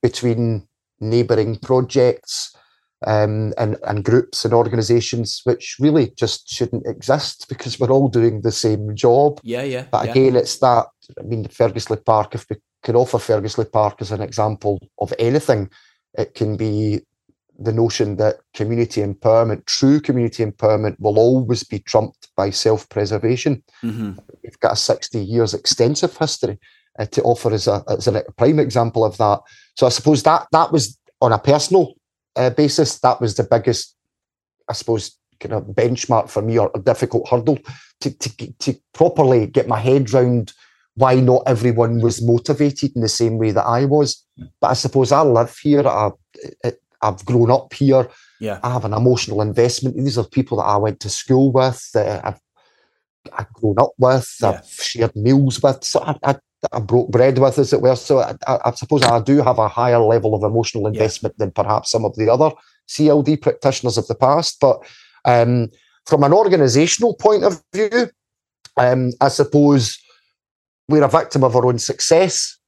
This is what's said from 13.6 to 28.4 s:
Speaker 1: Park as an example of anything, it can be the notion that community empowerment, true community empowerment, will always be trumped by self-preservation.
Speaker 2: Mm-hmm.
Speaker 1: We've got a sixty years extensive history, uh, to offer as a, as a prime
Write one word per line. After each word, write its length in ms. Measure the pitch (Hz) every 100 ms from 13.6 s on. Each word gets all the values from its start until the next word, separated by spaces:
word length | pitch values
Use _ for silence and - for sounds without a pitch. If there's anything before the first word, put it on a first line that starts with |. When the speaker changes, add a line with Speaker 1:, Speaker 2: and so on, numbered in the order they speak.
| 110
Speaker 1:
Park 300 | 110 107 -
as 100 | 98
an 100 | 104
example 580 | 104 - 107 104 104 98 - -
of 140 | 101 -
anything, 500 | 117 143 - 117 98 _ _ _ _ -
it 160 | 107
can 240 | - 107 104
be 440 | 110 104 107 104 _ _ _ _ _ _
the 120 | 107
notion 440 | 110 - - 107 98
that 220 | 107 - _ -
community 460 | 107 117 117 -
empowerment, 640 | 101 98 - 113 113 110 -
true 340 | - 135 147
community 440 | 147 127 117 -
empowerment, 560 | 110 - 107 107 107 -
will 200 | 107 104
always 440 | 117 131 117 120
be 160 | - 104
trumped 500 | - 113 110 _ - -
by 140 | 98
self-preservation. 1120 | 98 113 107 - - 101 104 113 123 156 139 _ _
Speaker 2:
Mm-hmm. 300 | 117 110 107 92 _ -
Speaker 1:
We've 160 | - _
got 140 | -
a 20 | -
sixty 440 | - - - 113
years 340 | 98 117 110
extensive 640 | - - - 120 147 180 -
history, 400 | 156 - 107 101 _ _ _ -
uh, 80 | 107
to 160 | -
offer 300 | - 117 117
as 140 | 107 117
a, 160 | 101 -
as 180 | 101 -
a 160 | 104 -
prime 220 | -